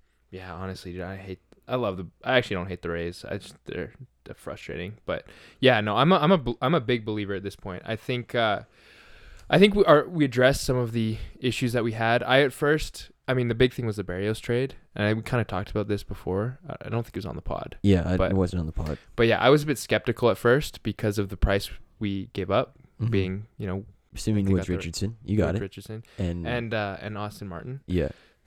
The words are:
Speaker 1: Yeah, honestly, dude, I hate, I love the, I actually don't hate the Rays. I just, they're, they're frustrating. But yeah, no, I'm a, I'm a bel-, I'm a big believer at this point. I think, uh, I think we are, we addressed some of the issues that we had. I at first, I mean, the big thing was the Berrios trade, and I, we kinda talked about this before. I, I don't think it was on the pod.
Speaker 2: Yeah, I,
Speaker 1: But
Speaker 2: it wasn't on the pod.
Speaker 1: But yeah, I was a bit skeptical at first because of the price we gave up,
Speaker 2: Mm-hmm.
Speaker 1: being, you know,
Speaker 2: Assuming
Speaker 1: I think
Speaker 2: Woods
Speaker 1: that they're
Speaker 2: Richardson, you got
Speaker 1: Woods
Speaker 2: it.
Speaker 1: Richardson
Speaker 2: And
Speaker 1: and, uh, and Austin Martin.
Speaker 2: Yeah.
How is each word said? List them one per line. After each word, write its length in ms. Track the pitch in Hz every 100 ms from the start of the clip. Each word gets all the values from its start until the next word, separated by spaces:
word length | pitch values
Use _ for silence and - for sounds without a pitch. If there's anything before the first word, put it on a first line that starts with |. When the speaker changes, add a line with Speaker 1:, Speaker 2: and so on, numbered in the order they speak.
| _ _ _
Speaker 1:
Yeah, 220 | 92 92
honestly, 380 | 85 95 92 92
dude, 100 | 87
I 140 | 90 95
hate, 240 | 95 92 _ - -
I 80 |
love 220 | 127 110 92
the, 100 | 82 -
I 140 | 117 131
actually 180 | -
don't 140 | 95 95
hate 140 | 90
the 80 | 85
Rays. 340 | 85 85 - -
I 100 | 101
just, 180 | - -
they're, 280 | - - - - 127 _
they're 100 | - -
frustrating. 640 | - - - 80 92 107 -
But 200 | - - - - -
yeah, 220 | 127 113
no, 160 | 107 104
I'm 160 | 151
a, 60 | 190
I'm 120 | 151
a 80 | 185
bel-, 200 | 120 -
I'm 120 | 131
a 60 | 165
big 240 | 113 123
believer 300 | 110 107 98
at 80 | 95
this 140 | 98 -
point. 260 | 98 92
I 120 | - 110
think, 380 | - 123 110 123
uh, 240 | 110 98 - _ - - - - - - -
I 80 | 165
think 160 | 202
we 100 | 202
are, 240 | 170 147 -
we 160 | 175
addressed 400 | 139 117 127 139
some 120 | - 123
of 160 | 120
the 260 | 117 110 110 - -
issues 320 | 127 - 123
that 100 | 123
we 80 | 117
had. 300 | 110 113 123
I 180 | 123 135
at 100 | 143
first, 580 | - 147 156 - - - _ -
I 60 |
mean, 140 | 127 120
the 60 |
big 180 | 113 127
thing 120 | - 117
was 100 | 104
the 80 |
Berrios 360 | 90 90 104 110
trade, 340 | - 120 135 - -
and 120 | - 104
I, 60 |
we 100 | 110
kinda 220 | - 123
talked 260 | 107 92 104
about 160 | 107 104
this 140 | 101
before. 560 | - 101 - 95 120 131 175
I, 180 | - -
I 20 |
don't 140 | 113
think 120 | 117
it 40 | -
was 80 | 104
on 100 | -
the 60 |
pod. 340 | - - - -
Speaker 2:
Yeah, 260 | 101 92 82
I, 80 | 92
Speaker 1:
But 140 | 90
Speaker 2:
it 60 | 95
wasn't 240 | 87 90
on 60 | 78
the 60 |
pod. 260 | - 78 71 - -
Speaker 1:
But 100 | 113
yeah, 120 | 95
I 120 | 120
was 120 | 151
a 40 | 151
bit 120 | 127
skeptical 520 | - - - - 117
at 80 | 98
first 440 | 120 135 - -
because 360 | 113 - 110 104
of 100 | 98
the 80 | 98
price 340 | 98 98 - - - _
we 320 | 104 98 -
gave 180 | - 95
up, 280 | 104 - - - -
Speaker 2:
Mm-hmm. 100 | 113
Speaker 1:
being, 360 | 101 92 98 107 -
you 80 | 101
know, 180 | 95 - - _ -
Speaker 2:
Assuming 280 | - 104
Speaker 1:
I 20 | 98
think 80 |
Speaker 2:
Woods 120 | 92 92
Speaker 1:
that 60 |
they're 60 | 87
Speaker 2:
Richardson, 380 | 85 - 98 113
you 120 | - 107
got 100 | 80
Speaker 1:
Woods 100 | 98
Speaker 2:
it. 40 |
Speaker 1:
Richardson 420 | 98 - - 110 - -
Speaker 2:
And 280 | 90 87 85
Speaker 1:
and, 260 | 120 113
uh, 240 | 110 101 95
and 180 | 104 104
Austin 300 | 104 - 101
Martin. 320 | 85 - 139 -
Speaker 2:
Yeah. 220 | 87 71 - _ _